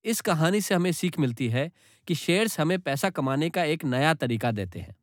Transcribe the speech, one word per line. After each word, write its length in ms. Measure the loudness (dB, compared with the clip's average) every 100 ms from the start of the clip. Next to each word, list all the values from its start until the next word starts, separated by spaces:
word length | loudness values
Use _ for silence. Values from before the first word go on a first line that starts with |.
| -2
इस 160 | -2
कहानी 400 | 0 2 4 2
से 140 | 2 2
हमें 160 | 2
सीख 280 | 0 -2 0
मिलती 280 | 0 0 -2
है 240 | 0 -2 _ _ _ -4
कि 80 | -2
शेयर्स 440 | 2 2 2 0
हमें 200 | 0 0
पैसा 300 | -2 -2 -2
कमाने 400 | -2 -2 0 0
का 140 | 0
एक 220 | 0 -2 0
नया 280 | 2 2
तरीका 380 | 2 0 0 0
देते 280 | -2 -6 -8
हैं। 160 | -14 -18